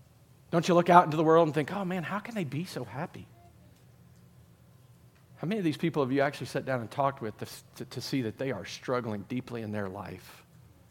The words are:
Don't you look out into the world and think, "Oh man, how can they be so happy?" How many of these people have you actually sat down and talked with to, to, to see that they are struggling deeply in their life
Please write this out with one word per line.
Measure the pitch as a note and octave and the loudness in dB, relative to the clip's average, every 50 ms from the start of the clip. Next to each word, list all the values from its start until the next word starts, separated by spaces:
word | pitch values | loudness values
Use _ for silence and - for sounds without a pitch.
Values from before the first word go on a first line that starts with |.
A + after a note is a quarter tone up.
| - - - - - - - - - - | -20 -20 -20 -20 -20 -20 -20 -20 -10 -2
Don't | - E3+ D#3 - | -2 0 2 4
you | E3+ | 4
look | F3 F3 F3+ | 6 8 10
out | F3 F3 F3+ | 10 10 10
into | E3 D3 D#3+ | 8 4 2
the | D#3+ | 4
world | D#3+ D#3+ E3 E3+ D3+ | 6 6 6 6 4
and | C3+ | 2
think, | D#3 - - | 0 -2 -2
"Oh | G#3+ G3+ G3 | -2 -6 -4
man, | F3 F#3 F#3 D#3 | -4 -4 -4 -6
how | - F3+ G#3 | -6 -6 -8
can | G3+ - A3+ | -8 -8 -6
they | G#3 F3+ | -6 -6
be | C3 C#3 D3+ F3+ | -4 -4 -6 -8
so | - - C#3 B2+ | -6 -8 -10 -10
happy?" | G2 G#2+ C3 E3+ - - A2 F2 - - - - - - - - - - - - - - - - - - - - - - - - - - - - - - - - - - - - - - - - - - - | -8 -8 -10 -10 -10 -10 -14 -18 -18 -20 -20 -20 -20 -20 -20 -20 -20 -20 -20 -20 -20 -20 -20 -20 -20 -20 -20 -20 -20 -20 -20 -20 -20 -20 -20 -20 -20 -20 -20 -20 -20 -20 -20 -20 -20 -20 -20 -20 -20 -16 -10
How | - D#3+ | -6 -6
many | A3 A3 | -4 -2
of | F#3 | -2
these | D#3 C#3 - | -2 -2 0
people | - E3 - D#3 C3+ | -2 -2 0 0 0
have | B2 | 2
you | C3+ C#3 | 2 2
actually | C3+ D3 C#3+ - C3+ - | 2 2 0 -4 -8 -6
sat | - C#3+ D#3+ | -6 -6 -4
down | C3+ C3 B2 | -2 -4 -4
and | A#2 - | -4 -6
talked | - C#3+ C#3 C#3 C3+ - | -4 0 0 0 0 -2
with | A#2+ G#2+ - - | -8 -10 -8 -10
to, | A#2 - - - - - - | -12 -14 -14 -16 -20 -20 -16
to, | - A#2 | -14 -14
to | - - B2 | -12 -10 -10
see | - - - C3+ A#2+ | -8 -4 -2 -2 -2
that | A2 G2+ - | -2 -4 -4
they | C3+ C3+ | -4 -4
are | A#2 F#2 F2 | -4 -6 -8
struggling | - - - - - B2+ B2 A#2 A#2 G#2+ G2+ F#2 - | -12 -14 -10 -4 -2 -2 -2 -2 -2 -6 -6 -6 -6
deeply | B2 B2+ B2 - A#2+ A#2 | -6 -6 -6 -6 -8 -8
in | A2+ G#2+ | -6 -6
their | G#2 G#2 G2+ F#2+ | -4 -4 -4 -4
life | F#2 G2+ F#2+ F2+ F#2 F#2 - - - - - _ - - - - - - - - | -6 -8 -10 -12 -12 -14 -16 -18 -20 -20 -20 _ -20 -20 -20 -20 -20 -20 -20 -20